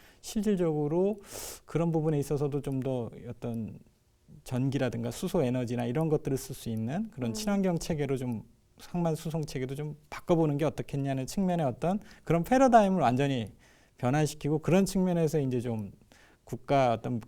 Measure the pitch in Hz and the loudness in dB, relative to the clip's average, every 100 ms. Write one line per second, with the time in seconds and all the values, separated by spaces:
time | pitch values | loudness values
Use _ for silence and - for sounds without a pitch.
0 | - - - 220 208 190 170 151 147 170 | -20 -20 -8 -2 0 2 2 0 0 2
1 | 190 208 - - - - - 151 170 160 | 0 -2 -8 -14 -14 -14 -6 -2 0 2
2 | 156 147 139 147 147 143 135 135 135 127 | 2 0 0 -2 -2 -2 -4 -4 -2 -4
3 | 110 - 107 120 127 113 104 - - _ | -6 -10 -14 -10 -6 -6 -6 -10 -18 _
4 | _ _ _ - - 123 135 135 127 120 | _ _ _ -20 -6 -2 0 0 -2 -2
5 | 117 113 185 185 127 127 120 120 120 147 | -6 -6 -2 0 0 0 -2 -4 -2 -2
6 | 160 147 - 131 - 131 117 110 110 165 | 0 0 0 -4 -6 -10 -6 -4 -2 -4
7 | 220 - 120 107 208 202 190 170 - 156 | -6 -6 -4 -4 -2 0 2 0 -2 -2
8 | 139 131 127 110 - _ _ _ - 175 | -2 -2 -2 -6 -8 _ _ _ -8 -2
9 | 170 151 165 160 147 139 131 139 151 147 | 0 -2 -4 -6 -4 -6 -6 -6 -8 -12
10 | _ - - 165 156 143 151 - 123 139 | _ -8 2 4 4 2 0 -2 -4 -4
11 | 139 135 127 - 185 170 143 113 160 208 | -2 -2 -4 -2 0 2 0 0 -2 -2
12 | - - - 165 170 254 262 233 196 190 | -4 -10 0 0 4 4 8 8 8 4
13 | 127 127 143 131 101 - - _ _ - | 4 4 2 0 -4 -10 -20 _ _ -4
14 | 123 147 151 - 143 151 - 180 196 196 | 0 2 0 -2 -2 0 2 4 4 2
15 | 185 170 160 156 135 123 120 110 98 - | 2 2 2 2 0 0 -2 -4 -6 -12
16 | _ - - _ - 120 - 139 127 113 | _ -20 -20 _ -12 -10 0 2 4 2
17 | 127 120 | -2 -6